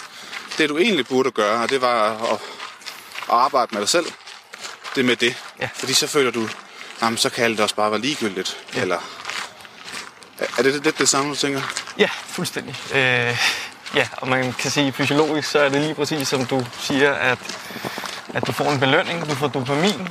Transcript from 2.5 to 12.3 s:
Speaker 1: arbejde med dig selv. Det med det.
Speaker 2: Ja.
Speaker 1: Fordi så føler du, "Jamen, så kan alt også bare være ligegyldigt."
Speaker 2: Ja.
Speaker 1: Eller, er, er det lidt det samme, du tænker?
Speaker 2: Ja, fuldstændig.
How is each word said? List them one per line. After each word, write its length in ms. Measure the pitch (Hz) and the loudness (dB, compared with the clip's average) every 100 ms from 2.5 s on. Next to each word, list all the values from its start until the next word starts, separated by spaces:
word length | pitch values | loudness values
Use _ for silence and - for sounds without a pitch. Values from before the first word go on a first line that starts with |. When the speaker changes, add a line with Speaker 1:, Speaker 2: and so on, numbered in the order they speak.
| - - - - - - - - | -12 -14 -14 -16 -16 -14 -12 2
Speaker 1:
arbejde 400 | 117 131 139 113 | 4 4 2 0
med 80 | 107 | 0
dig 80 | 104 | 2
selv. 180 | 170 160 - - - - - - - - | 2 0 -8 -18 -20 -18 -16 -14 -14 -6
Det 100 | - | 0
med 120 | 127 117 | 2 4
det. 200 | 120 127 - - | 2 0 -12 -8
Speaker 2:
Ja. 80 | 123 | -8
Speaker 1:
Fordi 180 | - 131 | -6 0
så 140 | 131 147 | 0 2
føler 240 | 147 127 | 2 2
du, 180 | 117 110 - - - - - | 2 -4 -6 -14 -18 -16 -2
"Jamen, 140 | 117 117 | 0 2
så 120 | 135 | 0
kan 140 | - | 2
alt 160 | 117 107 | 2 4
også 140 | 104 | 0
bare 160 | - 107 | 2 0
være 100 | 107 | 2
ligegyldigt." 640 | 120 151 110 95 92 - - | -2 -2 -2 -2 -6 -8 -8
Speaker 2:
Ja. 60 | 127 | -4
Speaker 1:
Eller, 180 | 92 87 - - - - - - - - - - - - - - | 0 -2 -4 -12 -10 -8 -8 -12 -20 -18 -14 -12 -14 -18 -20 -6
er, 80 | 101 - | -4 2
er 40 | |
det 220 | 127 143 | 2 4
lidt 140 | 151 - | 0 2
det 100 | 135 | 2
samme, 220 | 139 143 | 4 0
du 40 | 139 | -2
tænker? 260 | 143 139 135 - - - | -2 -2 -4 -6 -10 0
Speaker 2:
Ja, 120 | 196 - | 0 0
fuldstændig. 500 | - | -8